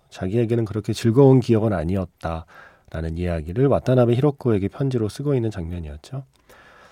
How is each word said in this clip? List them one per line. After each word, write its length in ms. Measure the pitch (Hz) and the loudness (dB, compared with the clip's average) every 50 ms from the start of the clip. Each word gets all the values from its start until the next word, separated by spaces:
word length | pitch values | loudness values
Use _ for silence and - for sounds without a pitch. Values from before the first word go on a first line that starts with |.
| _ _ | _ _
자기에게는 560 | - - 95 92 101 120 117 107 120 117 113 | -12 -8 -6 -2 0 0 0 0 0 0 -2
그렇게 280 | - - 110 - - 107 | -2 -4 -6 -4 -6 -4
즐거운 460 | - - 117 110 135 139 131 135 127 | 0 0 2 6 6 8 8 8 6
기억은 320 | 110 - 113 107 107 113 101 | 4 4 2 2 2 0 0
아니었다라는 1400 | 85 76 85 95 98 90 - _ - - 82 82 82 85 _ - - - - _ _ _ _ - 82 80 80 80 | -2 -2 -2 -2 -4 -4 -6 _ -8 -8 -6 -6 -6 -10 _ -20 -20 -20 -20 _ _ _ _ -10 -8 -6 -6 -6
이야기를 500 | 85 90 87 85 82 76 82 87 117 139 | -4 -4 -4 -4 -4 -6 -6 -2 0 2
와타나베 480 | 139 107 82 - - 127 127 120 117 120 | 2 2 0 2 2 2 4 4 4 2
히로코에게 520 | 120 143 147 135 - - 123 110 95 95 | 2 2 0 0 0 0 0 0 0 0
편지로 420 | 98 - - 139 135 131 117 107 101 | -2 -4 -4 -4 -2 -2 -2 -2 -4
쓰고 260 | - - 139 147 139 | -6 -6 -4 -2 -2
있는 140 | 123 113 110 | -2 -2 -4
장면이었죠. 720 | - 95 82 82 90 87 80 76 73 76 - - 131 135 135 _ _ _ _ _ - - - - - - - - | -6 -6 -8 -8 -8 -8 -10 -10 -12 -14 -14 -12 -12 -12 -12 _ _ _ _ _ -20 -20 -20 -20 -20 -20 -20 -20